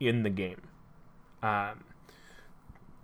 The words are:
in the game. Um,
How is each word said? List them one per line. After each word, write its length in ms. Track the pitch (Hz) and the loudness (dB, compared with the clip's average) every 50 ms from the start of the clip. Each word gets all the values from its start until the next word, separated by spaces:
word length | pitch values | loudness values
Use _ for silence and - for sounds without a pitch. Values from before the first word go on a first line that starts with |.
in 220 | 135 117 117 120 | 2 4 4 4
the 80 | 107 104 | 4 2
game. 320 | 95 98 95 90 92 - - - - - - - - - - - - - - - - - | 2 0 0 -2 -4 -8 -14 -18 -20 -20 -20 -20 -20 -20 -20 -20 -20 -20 -20 -20 -8 -2
Um, 420 | 113 107 104 101 101 104 113 - - - - - - - - - - - - - - - - - - - - - - - - - | 0 2 2 2 0 -2 -6 -10 -14 -20 -20 -20 -20 -20 -20 -20 -20 -20 -20 -20 -20 -20 -20 -20 -20 -20 -20 -20 -20 -20 -20 -20